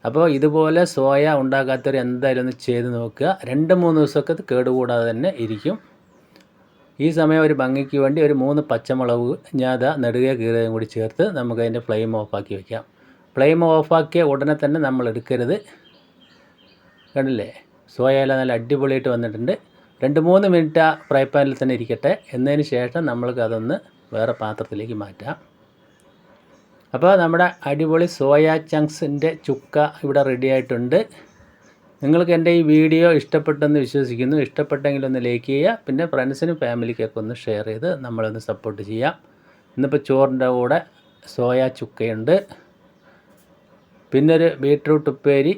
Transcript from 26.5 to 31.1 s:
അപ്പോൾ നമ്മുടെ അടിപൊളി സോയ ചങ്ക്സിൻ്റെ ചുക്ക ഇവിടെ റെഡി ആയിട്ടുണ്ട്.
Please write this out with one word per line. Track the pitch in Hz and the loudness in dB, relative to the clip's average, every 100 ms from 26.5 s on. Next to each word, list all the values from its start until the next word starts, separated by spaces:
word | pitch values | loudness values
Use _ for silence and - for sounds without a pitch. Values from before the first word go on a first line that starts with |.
| _ _ _ _ 131 | _ _ _ _ 2
അപ്പോൾ | 175 196 | 4 4
നമ്മുടെ | 165 170 180 - 143 | 4 2 0 0 -6
അടിപൊളി | 143 156 160 175 - | -2 0 2 0 0
സോയ | 139 147 156 160 156 | 2 4 4 0 -2
ചങ്ക്സിൻ്റെ | 156 151 - 156 143 156 160 - | -2 -2 -4 -6 -2 -4 -4 -6
ചുക്ക | 135 _ 147 147 - | -6 _ -2 -2 -2
ഇവിടെ | 143 139 139 | -2 0 0
റെഡി | 123 131 131 | 0 0 0
ആയിട്ടുണ്ട്. | 131 123 123 165 - | 0 -4 0 0 0